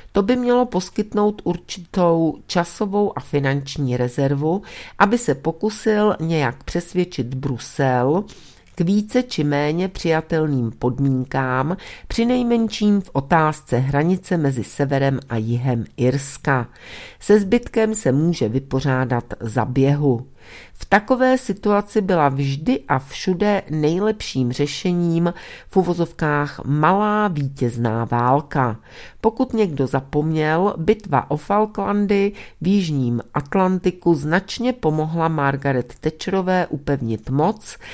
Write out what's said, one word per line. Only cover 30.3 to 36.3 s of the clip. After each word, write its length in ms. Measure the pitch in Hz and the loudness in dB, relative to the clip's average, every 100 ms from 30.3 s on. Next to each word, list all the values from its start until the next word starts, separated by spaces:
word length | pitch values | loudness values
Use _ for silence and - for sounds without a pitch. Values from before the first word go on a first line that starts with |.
| 156 151 160 196 - | 0 2 2 0 0
bitva 540 | 160 220 165 139 - | 2 0 2 0 0
o 60 | 156 | -4
Falklandy 960 | - 202 214 214 196 208 202 202 202 202 - - | 0 0 0 -2 -2 0 2 2 0 -2 -18 -4
v 60 | 170 | 0
jižním 540 | 202 170 143 120 120 - | 2 2 0 0 -2 -2
Atlantiku 800 | - 143 196 185 185 185 185 175 | -6 -2 2 2 2 -2 0 2
značně 580 | 156 151 175 185 - 247 | 2 2 -2 -2 -4 -2
pomohla 560 | 247 160 156 156 170 160 | 0 0 0 -2 -2 0
Margaret 680 | 156 139 139 139 127 120 - | 0 0 0 0 -2 -2 -4
Thatcherové 640 | 156 - - | -6 -4 -2